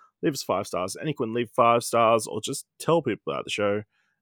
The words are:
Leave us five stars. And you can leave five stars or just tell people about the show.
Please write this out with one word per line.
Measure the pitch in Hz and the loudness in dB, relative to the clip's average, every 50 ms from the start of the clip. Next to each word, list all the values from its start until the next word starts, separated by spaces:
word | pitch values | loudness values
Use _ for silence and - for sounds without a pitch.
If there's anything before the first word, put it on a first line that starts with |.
| _ _ _ _ | _ _ _ _
Leave | - 170 | -2 -2
us | 139 - | -2 -2
five | - - 101 95 104 | -4 -2 -2 -2 -2
stars. | - - 87 92 95 - | -4 -4 -6 -6 -6 -8
And | 73 92 | -8 -6
you | 156 143 | -8 -4
can | - 127 113 113 | -4 -4 -4 -2
leave | 120 120 110 | -4 -4 -2
five | - - 120 117 120 120 117 | 2 4 4 6 6 4 2
stars | - - 117 117 110 117 113 - | 0 2 4 6 6 4 4 2
or | - - 113 | -2 -8 -8
just | - - 139 - - _ _ _ | -6 -6 -8 -8 -10 _ _ _
tell | - - 160 170 | 0 2 2 2
people | - 120 101 - _ - | 2 -2 -4 -4 _ -6
about | 71 64 - | -6 -6 -6
the | - | -6
show. | - - 104 101 101 107 107 _ _ _ _ _ _ _ | -4 -2 0 0 0 -2 -4 _ _ _ _ _ _ _